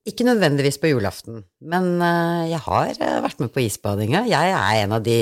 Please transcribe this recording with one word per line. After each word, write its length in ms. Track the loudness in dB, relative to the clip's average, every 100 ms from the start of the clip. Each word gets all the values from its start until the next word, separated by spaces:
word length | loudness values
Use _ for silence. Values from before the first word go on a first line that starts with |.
| -10
ikke 160 | 0
nødvendigvis 560 | 2 4 4 2 0 0
på 140 | 0
julaften, 500 | 2 0 -6 -14 -16 -18 _
men, 320 | -4 0 0 2
eh, 500 | 2 2 0 -2 -2
jeg 80 | -4
har, 320 | -2 0 -2 -4
eh, 240 | -4 -2
vært 220 | -4 -4
med 80 | -4
på 120 | -2 -2
isbadinga. 580 | -2 -4 -2 0 0 0
Jeg 240 | 2 2 2
er 260 | 2 2 2
en 100 | 0
av 80 |
de 160 | 2 2